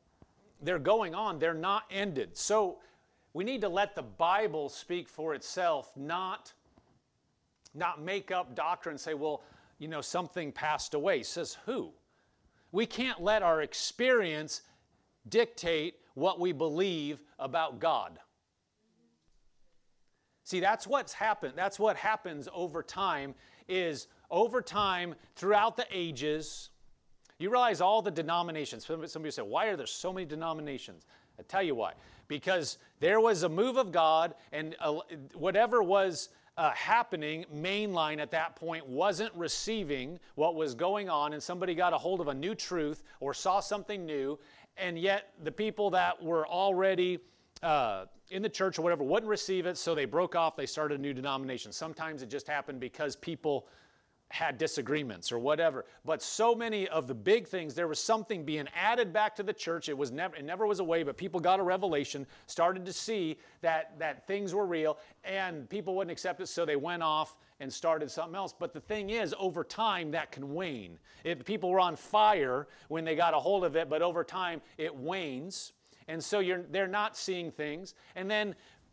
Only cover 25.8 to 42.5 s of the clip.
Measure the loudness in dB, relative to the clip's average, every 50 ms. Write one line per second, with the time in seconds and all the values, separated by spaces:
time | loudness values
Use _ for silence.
25.8 | -4 -4 -2 -4 -4 -4 -4 -2 0 0 0 0 -2 -6 -10 -12 -14 -16 _ _
26.8 | -20 -20 -20 _ _ _ -20 _ _ _ -12 -6 -2 2 4 6 6 6 4 4
27.8 | 4 4 4 4 2 0 -2 -2 -2 0 0 0 0 0 -2 -4 -6 -6 -8 -10
28.8 | -8 -6 -6 -6 -6 -8 -8 -8 -6 -6 -6 -6 -4 -2 0 0 0 0 0 -2
29.8 | -4 -8 -8 -6 -6 -6 -4 -6 -6 -6 -6 -6 -4 -4 -4 -6 -6 -8 -8 -10
30.8 | -10 -12 -18 -20 -20 _ -20 -20 _ _ _ -20 -10 -2 0 0 2 2 2 0
31.8 | 0 -2 -4 -8 -16 -20 -20 -20 -12 -8 -8 -4 0 0 2 2 0 -2 -6 -10
32.8 | -14 -20 _ 0 2 4 6 8 6 6 6 4 2 2 2 2 2 2 4 2
33.8 | 2 2 4 4 6 6 6 6 4 2 -2 -6 -14 -10 -6 -6 -6 -6 -6 -4
34.8 | -2 -2 -2 -2 -4 -10 -12 -14 -14 -14 -8 -4 0 2 4 6 4 6 6 4
35.8 | 4 6 6 6 4 4 0 -2 -6 -10 _ _ _ _ -4 2 2 2 2 2
36.8 | 2 2 4 4 2 0 -4 -4 -4 -4 -4 -6 -8 -10 -8 -6 -4 -2 0 0
37.8 | 0 0 0 0 0 0 0 -4 -4 -2 -2 -2 -2 -2 -6 -8 -8 -6 -6 -6
38.8 | -6 -4 0 2 2 2 2 0 -2 -4 -4 -4 -4 -4 -4 -4 -4 -4 -2 -2
39.8 | -2 -2 -4 -4 -4 -6 -10 -12 -16 -10 -2 0 2 2 2 0 -2 -2 -2 -2
40.8 | 0 0 0 0 0 0 0 2 2 0 -2 -4 -6 -6 -6 -4 -2 -2 0 2
41.8 | 2 4 2 2 0 0 -2 0 0 -2 -2 -2 -4 -4